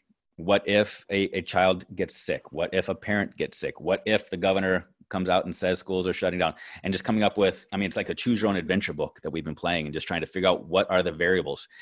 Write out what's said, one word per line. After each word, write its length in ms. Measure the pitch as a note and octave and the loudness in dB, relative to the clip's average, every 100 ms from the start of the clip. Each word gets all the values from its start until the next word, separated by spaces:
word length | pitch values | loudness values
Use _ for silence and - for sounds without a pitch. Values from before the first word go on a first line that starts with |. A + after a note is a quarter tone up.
| _ _ _ - | _ _ _ -8
what 260 | E2+ G2+ - | 2 2 4
if 340 | G#2 G#2 - - | 2 2 -4 -4
a, 240 | G2 G2 | -2 0
a 60 | F#2+ | -2
child 460 | F2 F#2 F#2 F#2 - F#2 | -2 4 4 2 -4 -6
gets 180 | F2+ | -6
sick? 380 | - - C#2+ - | -6 -6 -6 -6
What 160 | D2+ E2+ | -4 0
if 160 | F#2+ - | 0 0
a 40 | |
parent 400 | F2+ - G#2 G2 - | -4 -2 -2 -2 -4
gets 180 | D2+ - | -6 -4
sick? 240 | C#2+ - | -8 -6
What 220 | D#2+ F#2+ | -2 -2
if 240 | G#2+ G#2+ - | 2 0 0
the 80 | F#2 | 0
governor 500 | F#2+ F#2+ F#2+ F2+ - _ _ | 2 2 2 0 -2 _ _
comes 220 | F#2+ F2+ | -4 2
out 160 | F#2 F2+ | 2 2
and 100 | - | -2
says 220 | F#2 F2+ | -2 -2
schools 280 | - F#2 F2+ | -2 -2 -2
are 60 | |
shutting 260 | F2 F#2 F2+ | 0 -2 0
down? 140 | D#2+ - - - | 0 -2 -14 -8
And 100 | G2+ | -4
just 120 | F#2 | -2
coming 180 | - A2 | 0 2
up 160 | G#2 G#2 | 2 4
with, 280 | F#2+ - - | 2 2 -6
I 60 | F#2+ | -4
mean, 80 | F#2+ | -4
it's 100 | G#2+ | -4
like 140 | F#2+ | -4
a 40 | |
choose 280 | E2+ B2 A2 | -4 0 2
your 80 | G#2+ | 2
own 60 | F#2+ | 0
adventure 360 | E2 F#2+ F#2+ | 0 0 -2
book 260 | D2+ - - | -4 -6 -6
that 80 | D#2 | -6
we've 160 | D#2+ D#2 | -6 -6
been 80 | |
playing 320 | D2 E2+ F2 D2 | -4 -2 -2 -2
and 80 | |
just 120 | D2+ - | -6 -4
trying 140 | E2+ | -4
to 60 | - | -4
figure 240 | F#2+ F#2 | 2 2
out 160 | F2 D#2+ | 2 2
what 240 | F#2 - | 0 4
are 120 | F#2 | 2
the 80 | F2 | 2
variables. 580 | D#2+ F2 F#2 C#2+ C#2+ - - | 2 2 2 0 -6 -10 -20